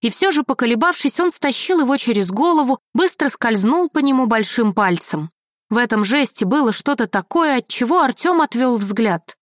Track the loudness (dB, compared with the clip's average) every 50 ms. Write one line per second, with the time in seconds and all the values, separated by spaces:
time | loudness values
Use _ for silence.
0 | -2 -2 -2 0 0 2 2 0 0 -2 -2 0 0 0 2 2 2 0 0 0
1 | -2 -4 -2 0 0 0 0 -2 -4 -4 -4 -4 -2 0 0 2 2 2 0 0
2 | 0 0 0 0 0 -2 0 0 0 2 2 2 2 2 0 -2 _ _ _ 0
3 | 0 0 0 _ -2 -2 -2 -2 -2 0 0 2 2 2 2 2 0 0 _ 0
4 | 0 2 2 2 2 2 2 0 0 -2 -2 0 0 0 2 2 0 2 0 0
5 | -2 -4 -6 -6 -8 -8 _ _ _ _ _ _ _ _ 0 0 0 2 0 0
6 | 0 0 2 0 0 0 -2 -4 -2 0 2 2 2 0 0 -2 -2 -4 -2 -2
7 | -2 -2 -2 -4 -4 _ -2 0 2 2 0 0 -2 _ -4 -4 -2 0 2 2
8 | 2 2 0 -2 -2 0 2 2 0 0 0 0 0 0 0 0 -2 -2 -2 0
9 | 0 0 0 -2 _ -12 -20 _